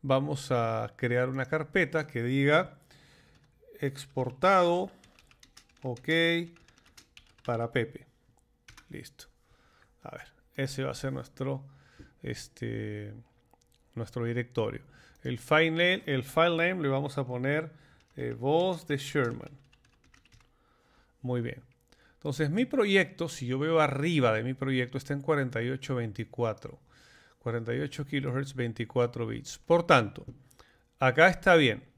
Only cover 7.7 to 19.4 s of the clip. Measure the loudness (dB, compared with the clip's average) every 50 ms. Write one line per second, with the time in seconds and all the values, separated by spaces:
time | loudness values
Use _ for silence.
7.7 | 0 -2 -2 -2 -6 -16 -20 _ _ _ _ _ _ _ _ _ _ _ _ -20
8.7 | -20 -20 _ _ -18 -16 -16 -18 _ _ -20 -20 _ _ _ _ _ _ _ _
9.7 | _ _ _ _ _ _ _ -16 -16 -16 -18 -20 _ _ _ _ _ -8 -6 -6
10.7 | -4 -6 -6 -6 -6 -6 -8 -8 -8 -8 -10 -14 _ -8 -6 -6 -6 -6 -8 -14
11.7 | -20 -20 _ _ _ -20 -20 -20 _ _ -10 -10 -10 -10 -10 -18 _ -10 -8 -8
12.7 | -6 -6 -8 -8 -10 -10 -12 -14 -16 -18 -20 _ _ _ _ _ _ _ _ _
13.7 | _ _ _ _ _ -10 -10 -8 -6 -6 -4 -4 -2 -4 -4 -4 -2 -2 -2 -2
14.7 | -4 -8 -14 -16 -20 -20 -20 -20 _ _ -8 -8 -8 -8 0 2 4 4 4 4
15.7 | 2 2 2 2 2 0 -2 -2 -2 -2 -2 -2 2 2 4 4 4 2 0 0
16.7 | 0 -2 -2 0 0 0 -2 -4 -4 -4 -4 -4 -4 -4 -2 0 -2 -2 -4 -6
17.7 | -12 -20 _ _ _ _ _ _ _ -8 -8 -8 -6 -4 0 2 2 4 2 2
18.7 | -2 -4 -4 -4 -4 -4 -4 -2 -2 0 0 0 -2 -6